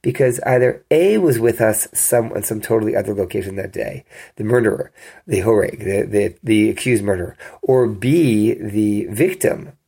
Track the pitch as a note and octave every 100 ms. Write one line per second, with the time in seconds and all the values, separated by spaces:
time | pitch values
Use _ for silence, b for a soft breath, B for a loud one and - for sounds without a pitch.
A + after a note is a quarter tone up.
0 | C3 C3 C3 B2 C3 B2+ B2 - - D#3
1 | F#3+ G#3+ E3+ A2+ A#2 A2+ A2 - - -
2 | - A#2+ A2+ - - A2 - A2+ G#2+ G#2+
3 | G2+ G2+ F2+ G#2 F#2+ F#2+ F#2+ - - -
4 | - B B B G#2+ B2 A2 - - B
5 | B B B G2 G#2+ G#2 - - F#2+ G2
6 | - G#2 G2+ - - G#2+ G#2+ - C3 A2
7 | G2+ F#2 E2+ - B B - C3 A2+ G2
8 | B2 E3+ C#3 G#2+ A2 - G#2+ G#2 G#2+ G#2
9 | - G#2 - - - - - -